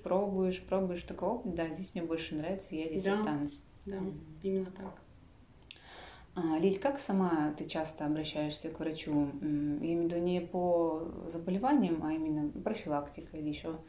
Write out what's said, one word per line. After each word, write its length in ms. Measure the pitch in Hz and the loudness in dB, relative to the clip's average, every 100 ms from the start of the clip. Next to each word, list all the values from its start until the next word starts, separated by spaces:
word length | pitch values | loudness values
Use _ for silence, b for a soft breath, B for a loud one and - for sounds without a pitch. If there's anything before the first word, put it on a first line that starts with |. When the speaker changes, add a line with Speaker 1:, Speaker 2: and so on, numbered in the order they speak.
Speaker 1:
пробуешь, 580 | 190 185 202 190 185 185 | 0 2 4 2 2 0
пробуешь, 400 | - 190 185 175 | 0 0 2 -2
такой: 260 | - - 180 | -6 -2 0
«Оп, 120 | 247 190 | 0 -2
да, 220 | 165 165 | -2 -2
здесь 220 | 156 190 | -4 -6
мне 100 | 175 | -4
больше 300 | 165 160 - | -2 -2 -2
нравится, 400 | 151 165 196 - | -4 -2 -4 -4
я 120 | 156 160 | -4 -2
здесь 140 | 175 | 0
Speaker 2:
Да, 100 | 190 | 2
Speaker 1:
останусь». 480 | 208 165 147 147 - - - 202 | 2 2 0 -2 -6 -14 -14 -8
Speaker 2:
да, 100 | 190 | -6
Speaker 1:
Мгм. 200 | 190 151 - - | -6 -6 -12 -6
Speaker 2:
именно 280 | 196 190 190 | 0 0 -2
так. 300 | - 190 - - - - - - - - B B B B B - | -6 -12 -12 -20 -20 -20 -20 -20 -20 -12 B B B B B -8
Speaker 1:
А, 240 | 185 165 160 | -2 2 4
Лиль, 200 | 196 190 | 4 4
как 220 | 277 277 | 2 0
сама 520 | - 190 180 160 151 151 | 2 4 6 4 2 0
ты 80 | |
часто 400 | 151 165 160 - 151 | -4 -2 -2 -2 0
обращаешься 600 | 156 156 151 151 - 160 | 0 0 -2 -2 -2 -6
к 80 | - | -4
врачу? 320 | 156 156 151 | -4 -4 0
М, 680 | 147 143 - 151 147 147 147 | 2 2 0 0 0 0 0
я 120 | 165 | 0
имею 80 | 170 | 2
в 20 | 170 | 2
виду 60 | 175 | 2
не 220 | 180 180 | 2 2
по 680 | 170 185 180 175 165 160 165 - - | 0 0 4 4 4 0 -4 -6 -8
заболеваниям, 760 | 165 170 196 254 294 185 160 | -6 -2 0 4 6 6 2
а 80 | 156 | 0
именно 360 | 160 156 151 147 185 | 0 0 0 0 -2
профилактика 760 | 214 - 160 147 147 - - 160 | -2 -2 0 -2 -2 -10 -10 -6
или 100 | 151 | -4
ещё 320 | 147 165 160 | -4 -6 -8